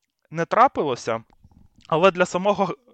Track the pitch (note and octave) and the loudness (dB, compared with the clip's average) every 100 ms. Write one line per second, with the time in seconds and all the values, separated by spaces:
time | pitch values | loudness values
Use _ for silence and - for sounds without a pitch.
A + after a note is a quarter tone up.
0 | _ _ _ D#3 E3 F#3+ B3+ - D3+ B2 | _ _ _ -8 -2 2 2 2 -4 -4
1 | - A2+ A2+ _ _ _ - _ - D#3+ | -4 -6 -8 _ _ _ -20 _ -4 2
2 | F#3+ F3 F3+ F3 G3 F#3 F#3 - _ | 2 2 -2 -2 -2 0 -2 -6 _